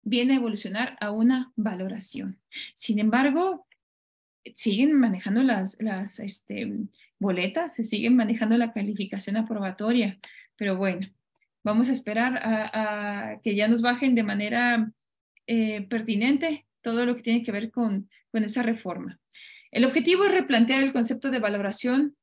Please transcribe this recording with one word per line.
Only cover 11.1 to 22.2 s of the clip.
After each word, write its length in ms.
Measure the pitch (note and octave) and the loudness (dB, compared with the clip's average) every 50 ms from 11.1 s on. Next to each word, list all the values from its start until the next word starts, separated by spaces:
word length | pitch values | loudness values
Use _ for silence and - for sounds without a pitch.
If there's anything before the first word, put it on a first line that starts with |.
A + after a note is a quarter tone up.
| _ _ _ _ _ _ _ _ _ _ | _ _ _ _ _ _ _ _ _ _
vamos 260 | _ G#3 G#3+ A3+ B3 B3 | _ 2 4 4 4 4
a 40 | |
esperar 460 | C4 C4 - G#3+ G#3+ A3+ A#3+ B3 B3+ - | 2 -2 -2 -2 0 0 0 0 0 -2
a, 920 | - A3 A3+ G#3+ G#3+ - - A3 G#3+ G#3+ G#3 G#3 G#3 G#3 G3+ G3+ G#3+ G#3+ | -2 0 0 0 -2 -4 -4 -2 -2 -2 -4 -4 -4 -6 -6 -6 -8 -8
a 80 | G#3+ G#3+ | -10 -6
que 120 | _ A3+ G3+ | _ -2 0
ya 140 | G3+ G#3 A3 | 2 4 4
nos 140 | A#3 A#3 | 4 4
bajen 320 | A3+ A#3+ B3 B3 C#4 C4+ B3 | 4 2 2 2 2 4 4
de 80 | A#3 | 4
manera, 680 | A3 G3+ G3+ G3+ G#3 G#3+ A#3+ A#3+ B3 A#3+ A#3+ A3+ A3 A3 - _ _ _ _ _ _ _ _ _ _ | 2 0 0 -2 -2 0 0 2 2 2 2 2 0 -2 -4 _ _ _ _ _ _ _ _ _ _
eh, 360 | - A#3 A3+ A3 G#3+ G#3+ G#3 G3 G3 | -2 0 0 0 0 -2 -6 -6 -4
pertinente 800 | A#3+ A3+ A3 A3+ G#3+ G3+ A3+ C4 C#4+ C#4 E4 E4 D4+ - _ _ _ _ | -4 -4 -2 -2 0 0 2 2 2 2 2 -2 -4 -4 _ _ _ _
todo 220 | _ A#3 A3+ A#3 B3 | _ -2 -2 0 0
lo 120 | A#3+ B3 | 0 -2
que 60 | A#3+ | -2
tiene 200 | - A#3 A3+ A#3+ | 0 0 0 0
que 100 | A#3 - | 0 -2
ver 180 | G3+ G3+ A3+ A3+ | -6 -6 -6 -6
con, 380 | _ B3 A#3 A3 G3 G3 G3 _ _ _ _ _ | _ -2 0 0 0 -2 -4 _ _ _ _ _
con 140 | - A3+ G#3+ | -2 -2 -2
esa 180 | G#3 G#3+ B3+ | 0 -2 -2
reforma. 560 | A#3 A3+ A3+ A3 - F#3 F3 F3+ F3 F3+ - _ _ _ _ - - - - - _ _ | 0 0 -2 -2 -4 -8 -8 -8 -10 -12 -14 _ _ _ _ -20 -20 -20 -20 -20 _ _
El 160 | - - B3 | 0 2 2
objetivo 380 | C4+ - D#4 A#3 E4 F4+ F#4 G4+ | 4 2 2 4 4 4 4 4
es 80 | F#4+ | 4
replantear 520 | F#4 F#4 - - C4 A3+ A#3 A#3 C4 C4 C4+ | 4 2 2 2 4 4 4 4 4 2 2
el 80 | C4+ | 2
concepto 380 | C4 B3+ A#3 A3+ C4+ - - C#4 | 2 0 0 0 -2 -4 -2 -2
de 100 | B3+ B3 | -2 0
valoración 720 | A3 G3+ G#3 G3+ G3+ G3 G3+ - - B3 B3 C#4 D4 C#4+ - _ | 0 0 0 -2 -2 -4 -4 -2 -2 2 2 2 2 2 -2 _